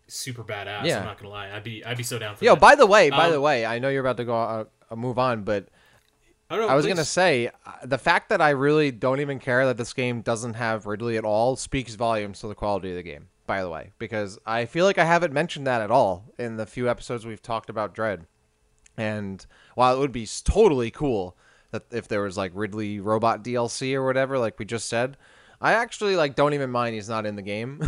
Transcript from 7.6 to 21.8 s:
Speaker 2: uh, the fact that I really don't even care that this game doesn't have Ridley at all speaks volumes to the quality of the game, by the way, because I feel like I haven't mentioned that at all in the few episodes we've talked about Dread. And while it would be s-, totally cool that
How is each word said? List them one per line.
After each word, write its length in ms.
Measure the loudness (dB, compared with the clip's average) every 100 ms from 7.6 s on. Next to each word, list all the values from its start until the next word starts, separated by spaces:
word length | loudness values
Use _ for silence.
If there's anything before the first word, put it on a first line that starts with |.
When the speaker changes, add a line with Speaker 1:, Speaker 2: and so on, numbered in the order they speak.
| -20
Speaker 2:
uh, 60 | -12
the 140 | -4 -2
fact 320 | 2 2 2
that 100 | 2
I 120 | 4
really 400 | 4 4 4 2
don't 280 | 0 -2 -2
even 180 | -2 -6
care 260 | -2 2 2
that 120 | 0
this 140 | -6
game 300 | -4 -4 -4
doesn't 320 | -4 -4 -4
have 320 | -6 -4 -4 -4
Ridley 320 | -6 -2 -2
at 80 | 0
all 300 | 2 2 0
speaks 400 | -4 -6 -6 -4
volumes 440 | -2 -2 -4 -8
to 60 | -12
the 60 |
quality 380 | -6 -2 -2 -4
of 40 | -8
the 60 |
game, 280 | -10 -14 -18 _ -6
by 160 | -4
the 60 | -4
way, 220 | -8 -12 -12
because 400 | -8 -6 -6 -8 -6
I 200 | -4 -2
feel 200 | 0 2
like 140 | 4
I 60 | 4
haven't 280 | 4 2
mentioned 320 | -2 -2 -4 -2
that 160 | -2
at 80 | 2
all 360 | 4 4 0 -8 -10
in 200 | -8 -6
the 100 | -8
few 200 | -4 -2
episodes 380 | -2 -6 -10 -10
we've 160 | -14
talked 300 | -8 -8 -6
about 240 | -6 -6 -2
Dread. 320 | -4 -4 -8 _ _ _ _ _ _ -6
And 480 | -6 -4 -8 -10 -14 _ _
while 220 | 2 4 4
it 40 |
would 120 | 0
be 120 | -4
s-, 180 | -8 -8
totally 500 | 0 4 4 4 -2
cool 440 | -4 -2 -2 -4 -10 _ _ _
that 140 | -12